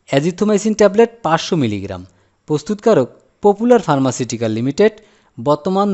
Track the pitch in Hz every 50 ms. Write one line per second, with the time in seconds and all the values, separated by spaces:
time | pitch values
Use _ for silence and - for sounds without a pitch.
0 | _ - - 139 147 180 175 180 214 208 214 196 - 220 214 208 214 202 190 214
1 | 233 226 - - - 160 160 160 - - 196 165 135 110 104 98 95 98 95 90
2 | 90 92 _ _ _ _ _ _ _ - 151 143 - - 214 202 - 226 214 151
3 | 123 - - _ _ _ _ _ - 208 202 202 226 240 247 233 - - 147 135
4 | 135 131 120 - 131 110 120 110 117 110 110 110 120 135 139 - 202 220 220 -
5 | - _ _ _ _ _ _ - 117 143 151 147 - 190 185 196 202 208